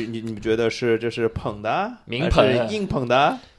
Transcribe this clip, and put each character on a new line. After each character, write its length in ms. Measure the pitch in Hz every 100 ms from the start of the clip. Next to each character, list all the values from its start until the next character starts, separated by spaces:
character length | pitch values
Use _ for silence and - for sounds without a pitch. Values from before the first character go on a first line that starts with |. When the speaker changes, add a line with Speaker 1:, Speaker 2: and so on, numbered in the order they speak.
| 113
Speaker 1:
你， 140 | 113
你 100 | 113
们 100 | 107
觉 140 | 110 113
得 140 | 113
是， 280 | - 123 113
这 120 | 117
是 180 | 120 113
捧 340 | - 131 104
的， 360 | 107 151 208 247 -
Speaker 2:
明 240 | 120 175
捧。 160 | - 123
Speaker 1:
还 200 | 123 113
是 80 |
硬 140 | 107 196
捧 180 | 147 120
的？ 280 | 127 151 254 -